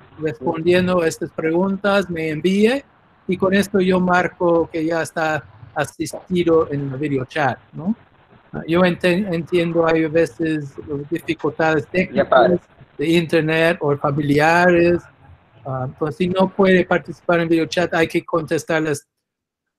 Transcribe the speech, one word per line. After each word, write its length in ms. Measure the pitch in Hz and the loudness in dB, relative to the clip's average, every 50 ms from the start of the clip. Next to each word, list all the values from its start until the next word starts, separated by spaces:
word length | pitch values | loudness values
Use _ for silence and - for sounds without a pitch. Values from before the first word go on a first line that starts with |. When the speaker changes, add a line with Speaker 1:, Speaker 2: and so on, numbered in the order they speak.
| - - - - | -12 -20 -14 -8
Speaker 1:
respondiendo 800 | 151 156 147 - 131 156 165 160 160 175 180 180 185 180 180 180 | -8 -8 -6 -6 -6 -6 -4 -2 0 2 2 2 2 2 0 0
a 60 | 165 160 | 0 -2
estas 200 | 156 - 170 147 | -2 -4 -10 -10
preguntas, 800 | - - 160 160 165 175 190 196 196 190 - 202 196 202 185 185 | -8 -4 -2 0 0 0 0 0 -2 -2 -2 0 0 0 0 -2
me 200 | 175 160 160 160 | -6 -6 -6 -6
envíe, 560 | 151 156 156 185 190 202 214 220 262 285 - _ _ _ _ _ _ _ _ | -6 -2 -2 0 2 4 2 2 2 0 -6 _ _ _ _ _ _ _ _
y 80 | - 185 | -6 -4
con 180 | 185 196 185 190 | 0 0 2 2
esto 280 | 202 196 196 - 196 | 2 0 0 0 0
yo 180 | 185 185 185 180 | 2 2 2 2
marco 720 | 180 180 180 180 175 170 - - 185 170 170 165 160 160 | 2 2 2 2 0 -2 -4 -2 0 2 2 2 0 -2
que 140 | - 170 156 | -4 -4 -4
ya 160 | 165 170 160 | -2 -2 -4
está 420 | 156 - - 170 160 160 156 143 - - - - - - - | -4 -6 -6 -4 -4 -2 -4 -4 -6 -12 -20 -20 -20 -10 -6
asistido 960 | 156 143 - - - 156 - - - - - 185 175 170 165 165 160 160 160 | -6 -6 -6 -6 -10 -10 -10 -10 -12 -8 -4 -2 0 2 4 4 2 2 0
en 200 | 143 143 143 139 131 | -4 -6 -6 -6 -6
el 40 | |
video 280 | 131 151 143 139 131 123 | -6 -4 -4 -4 -4 -4
chat, 340 | - - 160 147 127 113 - _ _ - | -4 -4 -2 0 -2 -2 -4 _ _ -14
¿no? 200 | 143 151 190 226 - _ _ _ _ _ _ _ _ _ - - | -8 -6 -6 -6 -6 _ _ _ _ _ _ _ _ _ -14 -12
Ah, 80 | - - | -10 -4
yo 140 | 151 165 180 | 0 2 2
enten-, 520 | 185 180 170 - - 180 175 185 214 196 165 | 2 2 2 0 0 0 0 0 -2 -2 -4
entiendo, 520 | 170 151 - 180 175 165 170 165 165 165 | -6 -4 -2 -2 0 0 0 0 0 2
hay 200 | 160 165 160 160 | 2 2 0 0
a 40 | 156 | 0
veces 640 | 151 165 165 160 - - 165 160 156 151 143 139 - - - - 147 143 143 143 | 0 0 0 0 -2 -6 -4 -4 -4 -4 -6 -10 -16 -16 -12 -10 -10 -10 -8 -8
dificultades 760 | 170 160 - - 160 - - 151 139 - 160 160 160 151 - - - 180 190 - | -8 -8 -6 -6 -6 -4 -4 -6 -2 0 0 0 0 0 -2 -2 -2 -2 -2 -2
Speaker 2:
Ya, 160 | - 202 - - | 0 -2 0 4
padre. 280 | 160 165 - 185 180 | 4 4 4 4 2
Speaker 1:
técnicas 400 | 175 _ _ _ _ - _ _ | 0 _ _ _ _ -20 _ _
de 100 | - 143 | -4 0
internet 680 | 160 165 175 170 147 170 165 156 156 160 160 165 165 170 - | 2 2 2 2 2 0 0 0 2 2 2 2 2 2 0
o 160 | 160 143 143 | -2 -2 -2
familiares, 1040 | 139 - 151 143 156 151 143 143 147 151 160 165 175 175 180 175 170 170 175 175 165 - - _ _ _ - - _ _ _ _ - - | 0 -2 -2 -2 -2 0 0 2 2 4 4 4 4 4 4 4 4 4 4 2 0 -4 -10 _ _ _ -20 -20 _ _ _ _ -16 -12
ah, 220 | 139 131 131 127 131 - | -10 -8 -6 -8 -8 -6
pues 180 | - 160 151 143 | -6 -6 -6 -2
si 120 | - 185 | -2 -2
no 220 | 175 180 190 190 185 | -2 2 0 0 0
puede 360 | - - 196 190 185 180 175 | 2 2 4 4 4 4 2
participar 540 | - 180 165 - - 165 - - - 175 170 | 2 0 -2 -2 -6 -16 -10 -2 0 0 0
en 100 | 170 165 | 2 0
video 160 | 170 165 160 | 0 0 0
chat, 280 | 151 - 180 170 165 - | -2 -2 -2 -2 -2 0
hay 140 | 170 165 | 0 -2
que 160 | 160 - 170 - | 0 -2 -4 -4
contestar 580 | - - 165 160 135 165 151 - - 165 160 156 | -2 -4 -4 -2 -2 -4 -4 -2 -2 -2 -2 0
las 240 | 156 143 - _ _ _ _ _ _ _ _ _ _ _ _ _ _ _ | -2 -4 -6 _ _ _ _ _ _ _ _ _ _ _ _ _ _ _